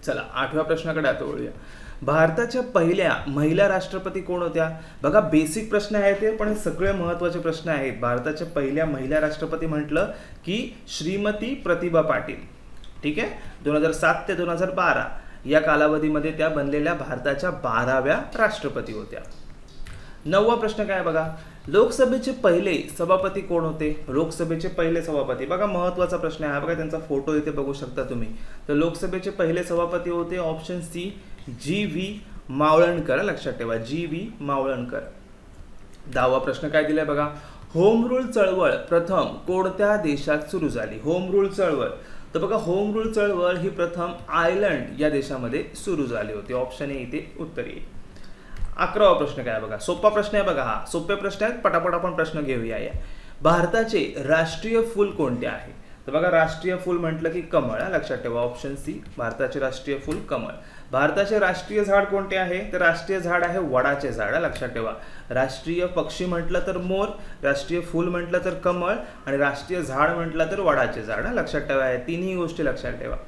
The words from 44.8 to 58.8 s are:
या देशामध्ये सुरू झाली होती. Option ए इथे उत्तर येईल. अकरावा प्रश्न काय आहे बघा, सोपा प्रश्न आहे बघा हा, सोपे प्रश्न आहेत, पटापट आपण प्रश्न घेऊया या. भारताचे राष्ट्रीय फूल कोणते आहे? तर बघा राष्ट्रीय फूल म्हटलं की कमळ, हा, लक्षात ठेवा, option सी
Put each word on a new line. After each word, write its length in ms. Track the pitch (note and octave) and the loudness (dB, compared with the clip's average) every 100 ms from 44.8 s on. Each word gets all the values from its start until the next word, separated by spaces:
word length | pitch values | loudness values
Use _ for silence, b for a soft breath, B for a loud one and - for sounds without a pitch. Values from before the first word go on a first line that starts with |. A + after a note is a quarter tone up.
| B2 B2+ | -4 0
या 80 | D3+ | 2
देशामध्ये 560 | D3 C3+ C3+ A#2+ C#3 - - | 2 -2 -4 -4 -4 -4 -8
सुरू 300 | - E3 C3 | -4 -2 0
झाली 280 | A2+ G#2 | -2 -4
होती. 200 | G#2 G2+ | -6 -4
Option 380 | B2 B2+ - C#3 | -4 -4 -4 -6
ए 20 | |
इथे 400 | C#3 B2 D3 - - | -6 -6 -8 -8 -10
उत्तर 260 | D#3+ D#3+ - | -10 -8 -8
येईल. 360 | - - - - B B B B B B - | -8 -10 -10 -14 B B B B B B 0
अकरावा 360 | F#3 G#3 G3+ | -2 6 6
प्रश्न 300 | E3+ C#3+ C3+ | 6 2 -2
काय 100 | B2 | -4
आहे 100 | A2 | -4
बघा, 140 | G#2+ G#2 | -4 -6
सोपा 320 | - F3 G#3+ | -4 4 4
प्रश्न 280 | G#3 G#3 G#3 | 4 2 2
आहे 80 | F#3 | 2
बघा 180 | D3 | 0
हा, 220 | B2 G#2 - | 0 -2 -2
सोपे 240 | E3 D#3 G3 | -4 -2 -2
प्रश्न 300 | G3 E3 G#3+ | -2 -2 -2
आहेत, 140 | A#3+ | 0
पटापट 340 | G3 E3+ E3+ | 2 2 0
आपण 200 | E3+ F3+ | 0 -2
प्रश्न 280 | E3 D#3+ D#3+ | -2 -2 -2
घेऊया 360 | C#3+ B2 A2+ A2 | -2 -2 -2 -4
या. 140 | A2+ - B B B B | -6 -6 B B B B
भारताचे 760 | D3+ F3 E3+ A3+ A3+ G#3+ C#3 - C3 | 4 4 4 2 2 2 0 -4 2
राष्ट्रीय 560 | D#3+ E3 - A3 A3+ | 4 4 -2 0 2
फूल 300 | A3+ G3 G3+ | 2 2 0
कोणते 360 | - C#3+ A#2+ A#2+ | 2 0 0 -4
आहे? 340 | G#2+ - - B B - | -6 -10 -16 B B -2
तर 40 | |
बघा 200 | D3 F3+ | 2 4
राष्ट्रीय 440 | E3 D#3+ - F3+ F3+ | 6 4 2 -2 -2
फूल 200 | F3+ F3 | 0 0
म्हटलं 320 | E3 D#3+ E3 | 0 0 -2
की 120 | F3 | -2
कमळ, 380 | D#3 E3 B2+ A2 | 0 2 2 -2
हा, 100 | E3+ | 0
लक्षात 280 | E3+ - B2+ | -2 -2 -4
ठेवा, 240 | B2 A#2 | -2 0
option 340 | A#2+ B2 C#3 | -2 -4 -8
सी 280 | C#3 | -8